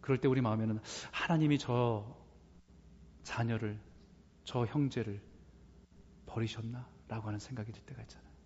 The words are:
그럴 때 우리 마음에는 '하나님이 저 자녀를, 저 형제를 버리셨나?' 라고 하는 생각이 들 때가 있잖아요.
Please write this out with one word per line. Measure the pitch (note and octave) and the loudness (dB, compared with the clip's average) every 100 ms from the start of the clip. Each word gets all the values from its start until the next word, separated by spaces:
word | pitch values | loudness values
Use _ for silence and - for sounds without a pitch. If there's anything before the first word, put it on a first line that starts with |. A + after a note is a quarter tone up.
그럴 | - C3 | 2 2
때 | C#3 | 4
우리 | C3 | 4
마음에는 | A#2+ A2 A2 G#2+ - - - | 4 2 2 0 -4 -10 -8
'하나님이 | - - E3 D3+ D3 | -6 2 4 6 4
저 | - B2 A#2+ A2 G#2 - - - - - - - - - - - | 4 2 4 2 -4 -14 -20 -20 -20 -20 -20 -20 -20 -20 -20 -20
자녀를, | - - A#2 A2+ A2 G#2+ - - - - - - | -8 -2 0 0 -2 -6 -12 -20 -20 -20 -20 -20
저 | - B2+ A#2 | -4 -2 0
형제를 | D3 C#3 A#2+ A2 G2+ - - - - - - - - - - - | 2 0 0 -4 -6 -12 -20 -20 -20 -20 -20 -20 -20 -20 -20 -10
버리셨나?' | - A2+ A2 A2+ B2 B2+ - - | -4 -2 -4 -8 -8 -12 -18 -10
라고 | A2 A2 | -8 -4
하는 | G#2+ | -6
생각이 | - B2+ G#2+ | -6 -8 -8
들 | G#2+ | -10
때가 | - B2 | -14 -16
있잖아요. | A2+ - - - | -16 -18 -20 -20